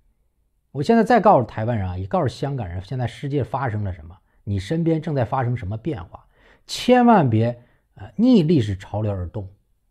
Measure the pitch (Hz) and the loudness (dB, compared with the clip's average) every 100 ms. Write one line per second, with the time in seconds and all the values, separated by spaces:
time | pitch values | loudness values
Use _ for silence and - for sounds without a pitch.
0 | _ _ _ _ _ _ _ 135 147 226 | _ _ _ _ _ _ _ -6 0 2
1 | 220 240 214 160 113 - 110 113 90 90 | 4 4 6 4 2 -4 -4 -2 -4 -6
2 | 95 185 - - 139 139 95 90 - 131 | -4 -2 -4 -4 -8 -8 -8 -10 -8 -6
3 | 117 - 143 143 123 131 131 107 101 90 | -6 -8 -6 -4 -4 -6 -6 -6 -6 -8
4 | 78 90 _ _ - 101 95 165 165 160 | -14 -20 _ _ -8 -6 -4 -2 0 -2
5 | 160 143 120 135 120 123 92 113 170 147 | -2 -4 -2 -2 -2 -4 -6 -8 -8 -8
6 | 82 - _ _ _ _ - - - 247 | -10 -20 _ _ _ _ -14 -4 2 4
7 | 240 214 135 107 117 120 _ _ _ - | 6 6 4 2 0 -4 _ _ _ -20
8 | 98 - 247 240 156 165 104 92 - 104 | -12 0 4 4 4 2 0 -4 -8 -6
9 | 107 95 87 113 95 - _ _ _ | -4 -4 -6 -10 -12 -16 _ _ _